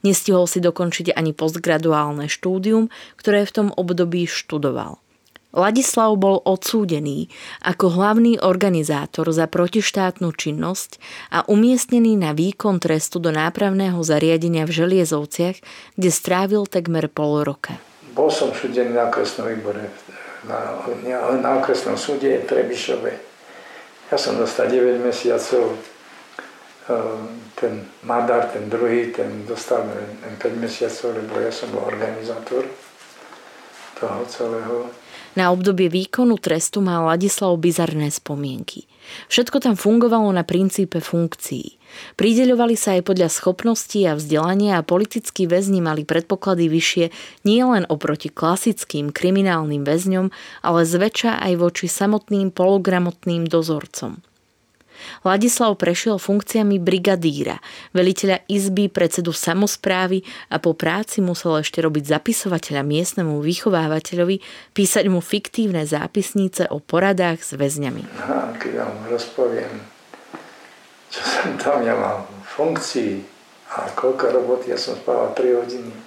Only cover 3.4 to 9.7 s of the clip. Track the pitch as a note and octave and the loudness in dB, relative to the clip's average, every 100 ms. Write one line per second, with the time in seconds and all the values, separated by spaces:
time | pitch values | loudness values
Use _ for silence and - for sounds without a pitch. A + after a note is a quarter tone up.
3.4 | G3+ - G3+ - F3+ F3 F3 F3 E3+ - | 2 0 0 0 -2 0 0 0 -2 -4
4.4 | - D#3 C#3+ B2+ F2 - _ _ _ - | -6 -2 -2 -2 -6 -12 _ _ _ -20
5.4 | _ D#3 F#3+ A3+ B3+ - A3 G#3 G3 F#3+ | _ 2 2 2 2 2 2 4 4 2
6.4 | - F#3 - A3+ G3 D3+ D3+ C#3+ E3+ - | 2 -2 0 0 0 -2 -2 -4 -8 -12
7.4 | - - F3+ F3 F#3 E3+ G3+ A3 A#3 A3+ | -18 -6 -6 0 2 4 4 6 6 4
8.4 | F#3+ F#3 G3 F3 D#3 D3 D3 - D#3+ D#3+ | 2 2 2 2 0 -2 -4 -4 0 2
9.4 | D#3+ F3 F3 | 2 2 2